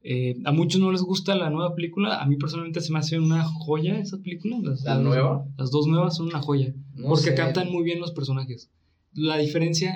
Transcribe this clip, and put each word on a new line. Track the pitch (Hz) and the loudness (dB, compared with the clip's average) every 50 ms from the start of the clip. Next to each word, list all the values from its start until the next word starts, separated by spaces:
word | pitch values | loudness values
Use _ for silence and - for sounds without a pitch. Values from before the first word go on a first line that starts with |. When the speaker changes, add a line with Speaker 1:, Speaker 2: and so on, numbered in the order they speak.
| - | -6
Speaker 1:
Eh, | - 127 127 127 123 123 123 - | -4 -2 0 0 0 -2 -2 0
a | 147 | 2
muchos | 147 160 170 - - 190 | 4 4 4 4 4 4
no | 190 185 | 4 4
les | 185 185 | 4 2
gusta | 185 180 190 - - 196 196 | 0 0 -2 -2 0 0 0
la | 185 170 156 | 0 0 0
nueva | 147 160 175 170 165 | 0 0 -2 -2 -2
película, | 180 170 165 - 196 202 220 - - | -4 -6 -4 -2 -2 0 0 0 0
a | 139 | 2
mí | 139 143 | 2 2
personalmente | 139 147 160 165 165 165 165 165 175 | 2 0 -4 -4 -4 -6 -6 -6 -6
se | 160 - 160 | -4 -2 -2
me | 156 | -2
hace | 139 - 165 | -2 0 0
una | 165 160 160 160 165 160 | 2 2 4 4 2 2
joya | - - - - 147 151 156 160 185 208 | 0 -2 -4 -2 -2 0 0 2 0 0
esa | 220 202 - - - | -2 -2 -4 -8 -8
película. | - 180 175 - - 220 247 233 | -8 -10 -8 -6 -6 -4 -2 -2
Las, | 175 147 131 - 143 | -2 -2 -2 -2 0
Speaker 2:
¿La | 143 135 | 0 2
Speaker 1:
las, | 135 139 | 2 4
Speaker 2:
nueva? | 139 135 139 135 135 - - - - - | 4 4 4 4 2 2 0 -4 -6 -6
Speaker 1:
las | - 131 123 | -4 -4 0
dos | 139 151 151 | 2 2 4
nuevas | 156 165 170 185 185 165 | 4 4 4 2 2 0
son | 165 165 | -2 -4
una | 165 165 147 135 | -4 -4 -4 -2
joya, | 143 143 135 127 127 - - - - - | 0 0 2 0 0 -4 -8 -12 -14 -12
Speaker 2:
No | 117 123 | -6 0
Speaker 1:
porque | 147 160 143 135 170 | 2 4 4 4 4
Speaker 2:
sé. | 135 | 2
Speaker 1:
captan | 165 165 165 165 185 180 175 | 2 2 0 0 0 -2 -2
muy | 180 170 165 | 0 0 0
bien | 170 170 175 | 0 -2 -4
los | 175 165 | -6 -6
personajes. | 160 156 135 135 135 135 131 127 120 - - _ _ _ _ _ _ _ _ _ - | -6 -6 -4 -2 -2 -4 -4 -6 -10 -12 -14 _ _ _ _ _ _ _ _ _ -6
La | 143 156 156 156 | -2 0 0 2
diferencia | 151 147 151 - 165 165 160 160 - 190 180 - | 2 0 2 2 2 2 2 2 0 0 -2 -2